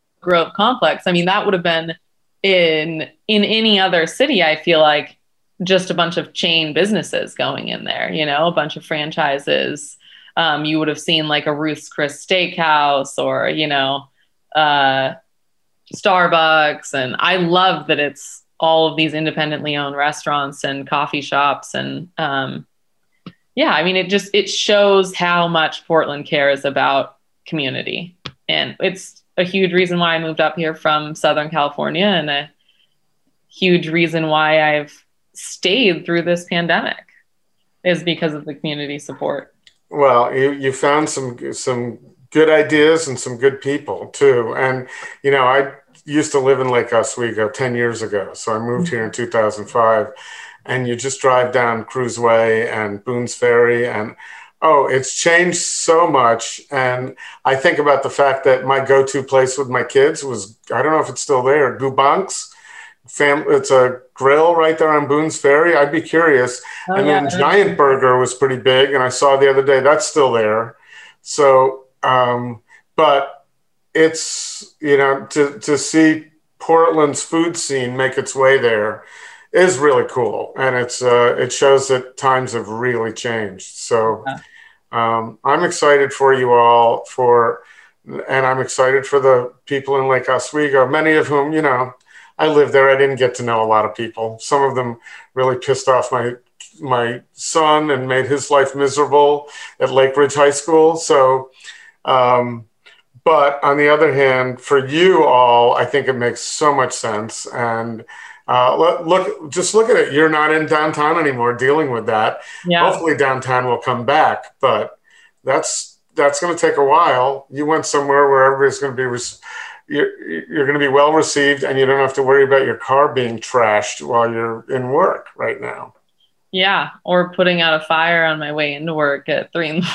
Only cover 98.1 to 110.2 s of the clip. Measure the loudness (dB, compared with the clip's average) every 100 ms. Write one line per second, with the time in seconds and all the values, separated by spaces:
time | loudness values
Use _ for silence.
98.1 | -2 -2 -4 0 2 2 0 -2 0 2
99.1 | 4 4 2 -6 -18 -18 -4 0 2 2
100.1 | 2 0 2 2 2 2 4 4 2 2
101.1 | 4 4 2 -4 _ -20 -20 -20 _ 0
102.1 | 2 2 2 -2 -8 -16 _ -20 _ _
103.1 | _ 2 4 2 0 0 2 2 4 2
104.1 | 4 2 2 -2 -6 0 0 2 2 4
105.1 | 4 4 6 6 6 4 2 0 0 -2
106.1 | -2 -4 -4 -8 0 0 2 -2 -4 -6
107.1 | -6 -8 -12 -12 -6 -4 -4 -6 -10 -16
108.1 | -20 -20 -14 -2 0 2 2 2 0 0
109.1 | 0 0 -8 -8 -6 0 2 4 2 2
110.1 | 2